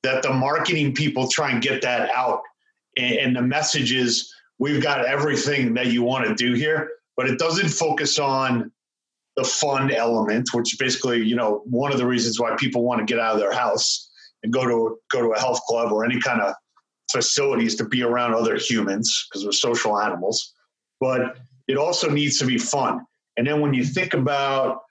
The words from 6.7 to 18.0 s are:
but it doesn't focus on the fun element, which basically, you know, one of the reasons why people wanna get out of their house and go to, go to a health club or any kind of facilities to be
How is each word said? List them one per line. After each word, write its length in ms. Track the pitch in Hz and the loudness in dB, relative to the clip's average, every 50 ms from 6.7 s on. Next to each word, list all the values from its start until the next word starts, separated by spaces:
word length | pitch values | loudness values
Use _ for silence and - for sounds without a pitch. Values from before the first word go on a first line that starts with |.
| 156 147 - - - - _ _ _ | 0 0 -2 -6 -10 -16 _ _ _
but 100 | - 127 | -2 -2
it 120 | 131 123 - | -2 0 0
doesn't 300 | 165 165 160 190 202 156 | 0 0 0 2 0 0
focus 500 | 147 - 165 156 143 - 151 143 - - | 0 0 0 0 0 0 0 0 0 0
on 520 | 143 139 135 135 131 127 123 120 110 110 _ _ _ _ _ _ _ _ _ _ _ _ _ | 2 2 2 2 2 0 0 -2 -2 -4 _ _ _ _ _ _ _ _ _ _ _ _ _
the 80 | - - | -4 -2
fun 460 | - - - - 147 139 135 135 139 | -2 0 0 0 0 0 0 0 0
element, 580 | - 113 117 117 117 113 107 104 107 117 123 - - | 0 2 0 2 2 2 0 0 0 0 -2 0 -2
which 220 | 120 117 - - | -2 -2 -2 -2
basically, 460 | - 135 127 127 - - 131 120 117 110 | -2 -2 -2 -2 0 0 0 0 2 2
you 120 | 110 120 | 2 0
know, 280 | 120 120 107 104 104 104 | 2 2 0 0 -2 -4
one 260 | 120 127 120 139 143 | -4 -2 -2 0 0
of 60 | 139 | 0
the 80 | 123 123 | 0 0
reasons 340 | 123 123 120 110 117 110 - | 2 0 0 0 -2 0 0
why 160 | 120 113 113 | -2 -2 0
people 280 | - 151 127 127 120 120 | -2 -2 -2 0 0 0
wanna 200 | 123 120 113 107 | 2 0 0 0
get 120 | 110 123 117 | 0 0 0
out 140 | 113 113 110 | 2 2 2
of 60 | 107 | 2
their 120 | 104 98 | 0 0
house 560 | 90 - 123 110 98 - - - - - - - _ - - - _ _ - | 0 0 0 0 0 0 0 0 -2 -2 -6 -12 _ -20 -20 -20 _ _ -4
and 100 | 110 117 | -2 0
go 140 | 131 127 | 2 2
to, 320 | 120 120 117 113 110 113 - _ _ | 2 2 2 0 0 -2 -6 _ _
go 120 | - 127 120 | -2 0 2
to 60 | 113 | 2
a 100 | 110 107 | 2 2
health 200 | 131 131 120 - - | 0 0 0 -2 -2
club 240 | - 117 117 117 110 | 0 0 0 2 0
or 140 | 107 107 110 | 0 0 0
any 160 | 120 127 - | 0 0 0
kind 180 | - 131 120 113 | 0 0 0 0
of 140 | 120 - - - _ _ _ _ _ _ _ _ _ - | 0 -2 -2 -6 _ _ _ _ _ _ _ _ _ -4
facilities 640 | - 127 117 - - - 139 139 131 113 117 113 113 | -2 0 0 0 0 0 0 0 2 2 0 0 0
to 100 | - 117 | -2 -4
be 200 | 110 - 123 | -2 -2 0